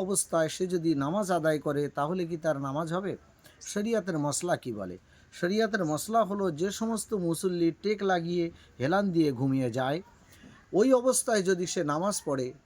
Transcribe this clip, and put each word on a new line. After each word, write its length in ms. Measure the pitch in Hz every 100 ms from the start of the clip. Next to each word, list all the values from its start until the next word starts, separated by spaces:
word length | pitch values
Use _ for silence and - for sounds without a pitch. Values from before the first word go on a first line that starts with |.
অবস্থায় 460 | 190 190 - 170 156 -
সে 120 | 180
যদি 180 | 180 165 143
নামাজ 240 | 139 196 185
আদায় 280 | 175 156 151 156
করে, 180 | 143 143 -
তাহলে 260 | 147 185 170
কি 80 | 170 160
তার 120 | 139 139
নামাজ 200 | 143 165 175
হবে? 180 | 196 123 - _ - - -
শরিয়াতের 460 | 202 214 220 185 160 147
মসলা 300 | 135 175 147
কি 80 | 127 104
বলে? 160 | 92 90 - - - -
শরিয়াতের 440 | 175 208 220 214 160
মসলা 300 | 147 - 226 196
হলো, 160 | 202 190 147
যে 80 | 190 -
সমস্ত 340 | 226 226 - 208 170
মুসল্লি 440 | 160 190 175 165 160
টেক 160 | 202 202 202
লাগিয়ে 340 | 180 165 175 170 165 - -
হেলান 260 | 131 190 202 170
দিয়ে 140 | 151
ঘুমিয়ে 380 | 120 135 135 127
যায়, 280 | 120 131 160 - - - - - - - 180
ওই 140 | 254 254
অবস্থায় 420 | 254 247 - 214 180
যদি 160 | 180 180
সে 80 | 185
নামাজ 320 | 147 151 190 - -
পড়ে, 200 | 135 127 -